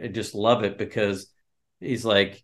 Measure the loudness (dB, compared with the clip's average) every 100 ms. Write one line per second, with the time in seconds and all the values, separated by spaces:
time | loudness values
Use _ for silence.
0 | -8 -6 -6 -2 2 4 2 -4 -6 -2
1 | -2 -2 -8 _ _ _ _ _ -6 -4
2 | 2 4 2 -2